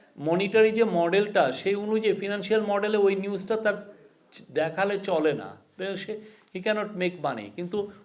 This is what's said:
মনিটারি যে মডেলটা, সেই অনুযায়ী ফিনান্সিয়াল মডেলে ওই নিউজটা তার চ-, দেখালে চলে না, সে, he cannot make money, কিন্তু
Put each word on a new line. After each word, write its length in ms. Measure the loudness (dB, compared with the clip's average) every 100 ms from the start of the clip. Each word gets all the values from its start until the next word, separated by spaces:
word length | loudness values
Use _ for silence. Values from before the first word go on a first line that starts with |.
| _ -8
মনিটারি 520 | 0 0 2 6 6
যে 140 | 6
মডেলটা, 680 | 2 2 2 2 2 4 2
সেই 220 | 2 -2
অনুযায়ী 400 | -2 0 0 2
ফিনান্সিয়াল 480 | 0 -2 -6 0 0 2
মডেলে 300 | 0 2 4
ওই 200 | 4 2
নিউজটা 400 | -2 -6 -4 -2
তার 380 | 0 -2 -6 -20 -20 _ _
চ-, 100 | -20 -8
দেখালে 480 | -2 -2 0 -2 -2
চলে 340 | 0 2 2
না, 240 | 0 -6 -14 _ -10 -8 -6
সে, 240 | -8 -12 -14 -20 _
he 80 | -6
cannot 240 | -2 -2 -4
make 440 | -2 -4 -2 -4
money, 200 | -6 -8 -10
কিন্তু 340 | -6 -6 -6 -12